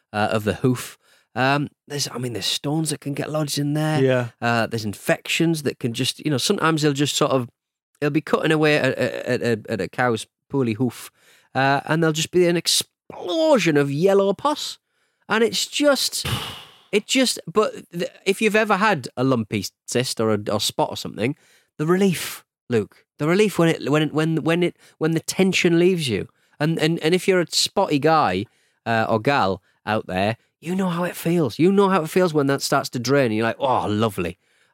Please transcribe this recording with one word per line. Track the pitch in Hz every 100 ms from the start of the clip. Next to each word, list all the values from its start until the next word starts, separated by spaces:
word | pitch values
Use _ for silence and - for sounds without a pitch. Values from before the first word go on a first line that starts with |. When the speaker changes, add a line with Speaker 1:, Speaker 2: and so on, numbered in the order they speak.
| _
Speaker 1:
uh, | 107 104
of | 110
the | 104
hoof. | 90 131 123 - - _ _ _
Um, | 110 131 143 143 _ -
there's, | 143 -
I | 120
mean, | 123
there's | 104 -
stones | - 143 156 156
that | 143
can | 143
get | 143 -
lodged | 151 147 -
in | 143
there. | 151 156 151
Speaker 2:
Yeah. | 131 127 120 -
Speaker 1:
Uh, | 117 117 107
there's | 117 107
infections | 98 - 160 - - 165 160
that | 147 -
can | 123
just, | 117 131 -
you | 151
know, | 131
sometimes | - 208 160 160
they'll | 151
just | 139 147 -
sort | 156
of, | 131 117 _ _ _ _ -
they'll | 147
be | 151
cutting | - - 156
away | 156 151 147
at, | 131 -
at, | 117 62 - 123
at, | 117 110 -
at | 110
a | 87
cow's | - 127 113 - _ _
poorly | 139 120
hoof, | 107 123 - - _ _ _ _
uh, | 131 135 139
and | - 160
there'll | 160
just | 156 156
be | 180 175
an | 175
explosion | - - - _ _ - - 330 320 277 165 147
of | 143
yellow | 139 190 196 196
pus. | 190 285 294 - - _ _ _ _ -
And | 208
it's | 226 196 -
just, | - 294 262 - - - - - -
<sighs> | - - -
it | 208 -
just, | 262 254 - -
but | 214 214 - -
th-, | 170 175 -
if | 185 196
you've | 214 214
ever | 220 190
had | 220 175 117 -
a |
lumpy | 131 123 110 107 95 _ -
cyst | 120 127 -
or | 110
a, | 107 104
or | 101
spot | - - 156
or | -
something, | 85 - 113 151 _ _ _ -
the | 156
relief, | 180 196 147 - - _ _ -
Luke, | 117 95 _ _ -
the | 151
relief | 185 214 -
when | 165
it, | - 123
when | 151
it, | 156
when, | 151 160 160
when | 147 175
it, | 175 - _ -
when | 160
the | 160
tension | - - 190 175 180 170
leaves | 175 180 139
you. | 95 - _ _ -
And, | 151 165
and, | 160 170
and | 160
if | 180 -
you're | 185
a | 165
spotty | - - - 190 151
guy, | 156 160 117 92 107 _ _ _ -
uh, | 113 110
or | 110
gal | 123 143 98 92 _ _
out | - 107 -
there, | 92 101 113 _ _
you | 156 185
know | 185
how | 170
it | 175 -
feels. | 165 175 135 -
You | 170
know | 196 196
how | 190
it | 156
feels | 190 180
when | 151 139
that | 139
starts | - 143 113
to | 131
drain. | 117 143 123
And |
you're | 107
like, | 113 -
"Oh, | 135 113 90
lovely." | 104 113 98 87 82 _ _ _